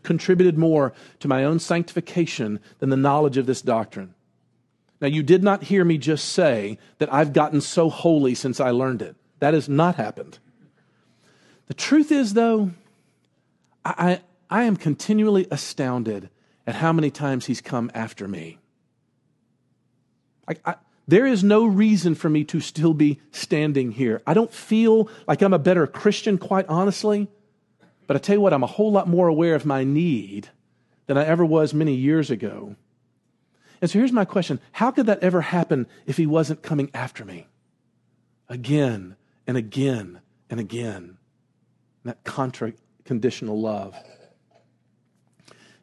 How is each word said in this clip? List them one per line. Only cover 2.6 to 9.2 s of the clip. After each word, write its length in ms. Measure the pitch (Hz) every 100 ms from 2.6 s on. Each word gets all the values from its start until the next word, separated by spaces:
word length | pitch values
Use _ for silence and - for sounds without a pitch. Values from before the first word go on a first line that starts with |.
| - _
than 120 | 135
the 40 | 135
knowledge 400 | 139 147 147 127
of 100 | 123
this 160 | 127
doctrine. 520 | 123 113 107 104 95 _ _ _ _ _ _ _ _ _
Now, 60 | 143
you 140 | 156
did 200 | 143 180
not 200 | 202 196
hear 200 | - 196
me 140 | 170 156
just 320 | 131 151 -
say 480 | - 160 113 101 110 _ -
that 120 | 151
I've 200 | 135 156
gotten 260 | 147 151 147
so 300 | - - 165
holy 460 | - 170 156 135 123
since 260 | 131 123
I 100 | 127
learned 300 | 120 131 123
it. 160 | - -